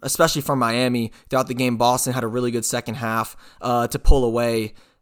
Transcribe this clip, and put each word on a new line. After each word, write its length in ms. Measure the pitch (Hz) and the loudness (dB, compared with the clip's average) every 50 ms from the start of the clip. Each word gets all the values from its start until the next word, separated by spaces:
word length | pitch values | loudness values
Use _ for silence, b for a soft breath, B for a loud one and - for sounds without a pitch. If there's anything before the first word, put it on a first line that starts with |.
especially 400 | - 131 - - 165 156 - 147 | -8 -4 0 2 2 2 2 0
from 180 | 139 - 143 131 | -2 -2 -2 0
Miami 520 | 120 117 113 123 127 127 123 120 113 104 B B B - | 0 0 0 0 0 0 0 -2 -4 -4 B B B -4
throughout 180 | 135 131 127 | -2 -2 -2
the 60 | - 123 | -2 -2
game. 240 | 123 131 123 120 | -2 -2 -2 0
Boston 360 | 110 120 123 123 127 - 131 123 | 2 2 2 2 2 -2 -4 -4
had 100 | 127 117 | -4 -4
a 40 | |
really 240 | 110 113 123 123 120 | -4 -2 -2 -2 -2
good 140 | 117 117 110 | -2 -4 -4
second 300 | - - 120 - - 110 | -4 -4 -6 -6 -8 -8
half, 420 | 135 117 110 113 113 110 - - B B B B B | -6 -6 -4 -4 -4 -4 -6 -8 B B B B B
uh, 260 | - 123 120 120 120 | -4 -2 0 0 0
to 120 | 120 - 113 | -2 -4 2
pull 260 | - - 147 135 123 | 6 6 6 6 4
away. 480 | 117 113 120 120 117 113 113 110 104 b b b b b b | 0 0 -2 -2 -2 -2 -2 -4 -6 b b b b b b